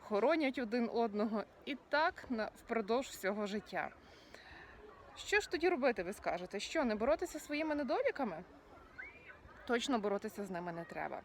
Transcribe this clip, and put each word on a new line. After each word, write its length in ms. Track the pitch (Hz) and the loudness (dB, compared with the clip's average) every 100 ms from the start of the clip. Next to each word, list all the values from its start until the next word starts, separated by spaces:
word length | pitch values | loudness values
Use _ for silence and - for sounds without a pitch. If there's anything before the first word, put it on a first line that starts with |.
хоронять 580 | - 208 233 330 277 269 | 2 4 6 6 4 0
один 320 | 240 240 233 | 0 0 2
одного. 520 | 226 233 202 214 214 196 - | 2 2 2 0 0 -4 -10
І 120 | - 269 - | -8 -8 0
так 360 | 294 330 370 - | 4 4 2 -4
на, 220 | 226 208 - | -2 -2 -6
впродовж 520 | - 226 196 233 269 | -4 -2 2 0 0
всього 380 | - 190 202 208 | -4 -2 0 -2
життя. 420 | 208 - 175 143 - - - - - - - - - - - - - | -4 -4 -4 -4 -8 -20 -20 -20 -20 -18 -18 -18 -18 -20 -20 -18 -14
Що 240 | - 403 | 2 2
ж 100 | - | 4
тоді 180 | 339 339 | 2 4
робити, 340 | 349 262 233 | 4 2 2
ви 100 | 175 | -2
скажете? 480 | 208 - 165 180 202 | -2 -2 -2 -2 -6
Що, 240 | - 330 | -2 2
не 100 | 262 | 2
боротися 440 | 214 233 320 349 311 | 2 4 2 0 -6
зі 60 | |
своїми 300 | - 294 311 | -4 -2 0
недоліками? 680 | 294 262 359 539 - 247 160 185 - - - - - - - - - - - - | 0 2 2 2 0 -2 -2 -10 -18 -20 -20 -20 -16 -16 -16 -20 -20 -20 -18 -2
Точно 280 | 240 240 247 | 0 2 2
боротися 460 | 202 202 214 214 | 2 0 -2 -8
з 60 | 202 | -6
ними 220 | 180 175 | -4 -4
не 120 | 170 | -6
треба. 360 | 165 156 156 - | -6 -6 -4 -6